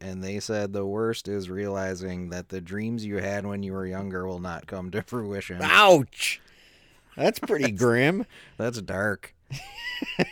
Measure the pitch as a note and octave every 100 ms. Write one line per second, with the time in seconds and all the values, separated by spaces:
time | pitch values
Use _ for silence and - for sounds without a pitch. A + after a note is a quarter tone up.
0 | F#2+ F#2 F#2+ G2+ - G#2+ G2+ G2+ G2 G#2
1 | A2+ A2+ - G2+ F2+ F#2 G2+ G2 F#2+ F2+
2 | F#2 F2+ F2+ F2+ F2 F#2+ E2+ G2+ A2 A#2
3 | G#2+ G2+ G2 G2+ G2+ G2+ G2 F#2+ F#2 F#2+
4 | G2 F#2 F#2 F2+ F2+ E2 - G2 F#2 G2+
5 | - B2 G#2 G2+ - F2+ D3 F#3 G#3 E3+
6 | B2 - - - - - - _ _ _
7 | _ - E3 A#3 - D#3 C3 G2 A#2+ A#2
8 | C#3 F#3+ B3 - - - A#2 A#2 F2+ F#2
9 | G#2+ G2 - _ - C3+ G5 G#5+ A#5+ A#5+
10 | A#5 A#5+ G#5